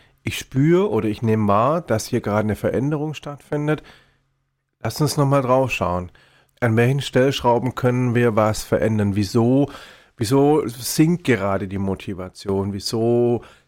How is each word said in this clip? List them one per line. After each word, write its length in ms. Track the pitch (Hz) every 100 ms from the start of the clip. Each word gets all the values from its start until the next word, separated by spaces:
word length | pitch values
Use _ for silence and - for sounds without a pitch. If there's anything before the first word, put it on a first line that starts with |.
| _ _
ich 160 | - -
spüre 520 | - 131 151 175 202
oder 180 | 107 107
ich 140 | 107
nehme 260 | 113 110 104
wahr, 320 | 101 127 170
dass 260 | 170 110 -
hier 140 | 117
gerade 200 | 110 104
eine 160 | 107 98
Veränderung 580 | 113 98 139 151 156
stattfindet. 680 | 147 147 143 - 147 147 151 - - _ _ _ _ _ _ _ _
Lass 200 | 110 -
uns 160 | 147 151
nochmal 260 | 139 139
drauf 280 | 123 131 127
schauen. 400 | - 90 90 90 _ _ _ _ -
An 160 | 117 113
welchen 240 | 120 139
Stellschrauben 760 | - 127 135 131 123 120 123
können 400 | - 123 123 123
wir 220 | 120 120 107
was 260 | 107 110
verändern? 540 | - - 107 107 101 98
Wieso, 540 | 98 117 117 135 139 - - - _ -
wieso 500 | 107 139 143 156 -
sinkt 580 | 123 117 - 160 170
gerade 440 | - 107 98 98 98
die 100 | 98
Motivation? 960 | 98 95 - 90 92 - 101 98 98
Wieso 680 | 98 - 113 117 120 120 117 - -